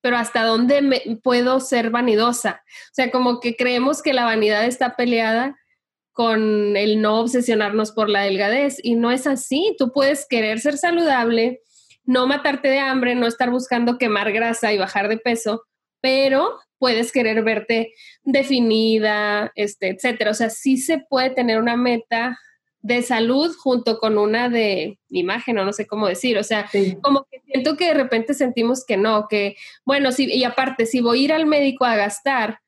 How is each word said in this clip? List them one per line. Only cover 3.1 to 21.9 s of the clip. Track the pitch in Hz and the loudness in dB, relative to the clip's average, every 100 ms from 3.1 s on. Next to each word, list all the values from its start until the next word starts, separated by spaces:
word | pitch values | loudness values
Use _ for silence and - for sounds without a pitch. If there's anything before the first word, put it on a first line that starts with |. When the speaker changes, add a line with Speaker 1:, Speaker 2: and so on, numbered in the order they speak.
| 254 247 247 | 2 0 0
Speaker 1:
que | 240 233 | -4 -2
creemos | 247 247 262 302 | -2 0 0 -2
que | 311 | 0
la | 262 233 | 0 0
vanidad | 220 214 214 233 | 2 2 2 0
está | 247 247 - | 0 -4 0
peleada | 247 233 226 226 262 277 _ _ _ _ _ | 0 0 0 0 -2 -8 _ _ _ _ _
con | - 226 220 220 208 208 202 | -2 0 2 2 2 2 2
el | 208 214 | 2 2
no | 214 220 | 2 2
obsesionarnos | 233 247 247 220 208 214 220 | 0 0 0 0 0 -2 -2
por | - 214 | -2 0
la | 202 | 0
delgadez, | 196 190 202 240 285 262 | 0 0 0 0 -2 -2
y | 240 | -2
no | 233 233 | 0 2
es | 254 269 | 0 0
así. | 269 - 269 403 440 | -4 -2 -2 -2 0
Tú | 254 | -2
puedes | 269 269 285 - | 2 2 0 -2
querer | 233 214 220 | -2 0 -2
ser | 294 285 | -2 0
saludable, | 349 339 330 262 233 226 233 254 _ _ _ _ - | 0 2 2 2 2 2 0 -2 _ _ _ _ 0
no | 254 254 | 2 2
matarte | 285 285 269 277 | 0 0 0 0
de | 269 | 2
hambre, | 269 262 247 247 | 0 0 0 0
no | 233 | 0
estar | 240 247 | 0 0
buscando | 247 247 240 240 240 | 0 -2 0 0 0
quemar | 240 208 214 | 0 0 0
grasa | 208 233 226 220 | 0 -2 -2 0
y | 208 | 0
bajar | 185 208 208 | 0 -2 -2
de | 220 | -2
peso, | 247 233 220 226 - _ _ _ | -2 -2 -2 -6 -8 _ _ _
pero | 254 262 269 269 370 539 _ _ | 0 2 2 2 0 -4 _ _
puedes | 254 226 233 | 0 0 0
querer | 277 226 220 | 0 0 0
verte | 220 220 214 226 226 _ - - | 0 -2 -2 -2 -2 _ -20 -10
definida, | - 269 269 262 226 220 220 220 214 208 208 208 214 - | 0 0 2 2 4 4 4 2 2 0 0 -2 -4 -4
este, | 208 - 190 | -6 -4 -6
etcétera. | 190 247 233 214 | -2 -4 -2 -2
O | |
sea, | 214 226 | 0 -2
sí | - 269 262 | -2 0 0
se | - 320 | 0 -2
puede | - 262 254 | 0 0 0
tener | 262 247 220 | 0 0 2
una | 233 240 | 0 0
meta | 247 | 0